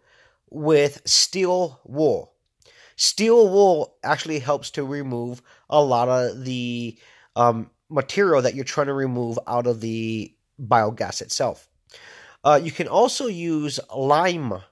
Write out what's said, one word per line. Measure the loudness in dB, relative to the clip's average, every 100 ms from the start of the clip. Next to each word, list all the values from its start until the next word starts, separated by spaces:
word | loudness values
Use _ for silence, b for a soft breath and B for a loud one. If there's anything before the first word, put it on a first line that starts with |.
| b b b b _
with | -6 2 4 4 -2 -2
steel | 0 0 0 0 0 -2 -6 -10
wool. | 0 2 0 -4 _ _ _ B B B -2
Steel | 0 2 4 6 6
wool | 6 6 4 -2 _
actually | -4 -4 -2 -4
helps | -2 -4 -4
to | -8
remove | -6 -6 -6 -6 -8 -12 b b b
a | 2
lot | 4 2 2
of | 0 -2 -6
the, | -8 -6 -6 -6 -8 -12 b b b 0
um, | 2 2 -6 _ _
material | -4 -2 0 2 2
that | 2 -4
you're | -6
trying | -4 -2
to |
remove | -2 -4 -4 -4 -6 -4
out | -2 -2
of | -2
the | -6 -6 -4 -6 -8 _ _ -16
biogas | 0 2 2 -2 -8 -8
itself. | -8 -4 -4 -6 -16 _ _ B B B B B
Uh, | 2 4
you | 2
can | -6 -2
also | 2 2 0 -6
use | -6 -4 -4 -4 -6 -8 -4
lime | 2 2 2 -2 -6 -8 -12